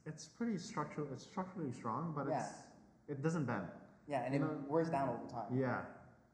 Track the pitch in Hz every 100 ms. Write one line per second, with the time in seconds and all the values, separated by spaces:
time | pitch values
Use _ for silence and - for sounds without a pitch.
0 | 156 - - - 233 190 - - 147 -
1 | 139 123 - 190 185 190 143 117 117 123
2 | 170 147 139 131 104 - - - - -
3 | - 135 160 165 123 107 85 - - -
4 | 147 135 123 143 156 143 139 160 160 139
5 | 131 113 113 120 107 127 127 101 87 -
6 | - - -